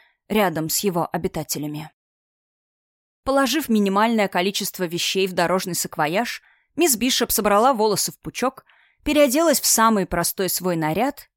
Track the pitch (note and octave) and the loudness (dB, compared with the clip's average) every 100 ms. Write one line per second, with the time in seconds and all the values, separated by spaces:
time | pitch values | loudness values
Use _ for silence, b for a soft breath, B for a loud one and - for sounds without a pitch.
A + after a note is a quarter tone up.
0 | b b - G#3+ F#3+ D#3+ E3 - G#3 E3+ | b b -4 0 0 0 -4 -2 -2 -2
1 | D3 E3+ F3+ E3 D3+ C#3+ D3+ D3+ D#3 _ | -2 -4 -4 -6 -8 -6 -8 -8 -12 _
2 | _ _ _ _ _ _ _ _ _ _ | _ _ _ _ _ _ _ _ _ _
3 | _ _ - C4+ C4+ D4 C4+ A3 G3 G3 | _ _ -2 0 2 0 0 2 2 2
4 | A3+ A3+ G3 F3+ F#3 F#3+ G3 - F3+ E3+ | 2 2 0 0 -2 -2 -6 -6 -6 -4
5 | - F#3+ F#3+ F3+ E3+ F#3 F#3 E3+ - - | -2 -2 -2 0 0 0 -2 -4 -4 -2
6 | D3+ F3+ A#3+ - b b b - E4+ A3+ | -2 0 -2 -6 b b b 0 0 2
7 | B3 - A#3 - G#3 G3+ B3 A#3+ G#3+ F#3+ | 0 0 0 0 2 4 4 4 2 0
8 | - - D#3 - B3 - - b b b | -4 -6 -12 -4 -4 -6 -18 b b b
9 | - D4+ D4 C4 E4+ C4+ - - A3+ G#3+ | -2 4 4 4 2 2 2 4 4 4
10 | F3+ E3+ E3+ - F#3 - F3+ E3 D#3 E3 | 0 -2 -2 -2 -4 -2 -2 -2 -2 0
11 | C4 - - | -2 -4 -14